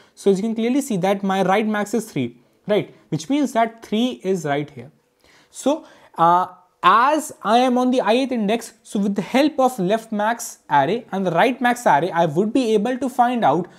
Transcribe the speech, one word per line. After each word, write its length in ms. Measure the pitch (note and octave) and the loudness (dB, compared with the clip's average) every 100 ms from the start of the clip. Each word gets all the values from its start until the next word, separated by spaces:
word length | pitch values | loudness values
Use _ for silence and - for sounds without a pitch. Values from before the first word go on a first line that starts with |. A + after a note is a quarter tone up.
| _ - | _ -2
so 160 | G3+ | 0
as 60 | F#3+ | 2
you 40 | |
can 140 | A3+ A3+ | 0 -2
clearly 260 | A3+ C#4 | -2 -2
see 160 | C4+ G3 | -2 -2
that 240 | F#3+ G3+ | 0 0
my 220 | G3 F#3+ | 0 0
right 240 | F#3 G3+ G#3+ | 2 0 0
max 260 | G#3 G3+ | -2 -4
is 180 | A#3 - | -4 -4
three, 260 | D3+ A#2+ - _ _ - | -4 -6 -8 _ _ -2
right? 300 | G3+ B2+ - _ | -2 -2 -10 _
Which 200 | D#3 - | -8 -2
means 220 | C#4+ C#4 | -2 0
that 340 | A3+ A3+ A3+ - | 0 -2 -4 -6
three 340 | G#3 B3 - | -2 -2 -4
is 200 | F#3+ F#3+ | -4 -4
right 240 | D#3 C#3+ D3 | -2 -4 -4
here. 240 | - B2+ _ _ _ _ _ _ | -12 -20 _ _ _ _ _ _
So, 340 | - C4 D#4 - - - - | -6 -2 -2 -6 -20 -14 0
uh, 300 | E3+ F3 F#3 - _ _ F3 | 2 4 0 -8 _ _ 4
as 460 | G#3+ C4 D#4 C#4 - | 6 4 0 -2 -8
I 160 | F#3+ A#3 | 0 2
am 180 | B3+ B3 | 2 2
on 140 | B3+ | 0
the 100 | B3+ G3+ | 0 2
ith 260 | A#3 C4 | 0 0
index, 420 | B3 G3+ A#3+ - - | -2 -2 -2 -6 -20
so 180 | - G#3+ | -8 -4
with 160 | G3+ G3+ | -2 -2
the 60 | |
help 380 | E3 B3 D4 D4 | -2 0 0 2
of 180 | B3+ B3 | 0 0
left 320 | F3 A3 A3 | -2 -2 -4
max 480 | G#3 G#3 A#3 - - - | -4 -2 -4 -8 -16 -2
array 360 | C#3+ C#3 A#3 - | 0 2 -2 -4
and 140 | G3 F#3 | -4 -2
the 60 | |
right 300 | D#3+ A3+ A#3+ | 2 2 2
max 240 | B3 A#3+ G#3 | -2 0 2
array, 260 | C#3+ F3 | 2 2
I 140 | E3+ E3+ | 0 0
would 260 | D3 G#3+ | 0 0
be 220 | C4+ A#3 | 0 2
able 240 | G#3+ A3+ B3+ | 0 0 -2
to 100 | C4+ | -2
find 380 | C4 A#3+ B3 D#3+ | 0 0 2 2
out 220 | D#3 F3 | 0 -2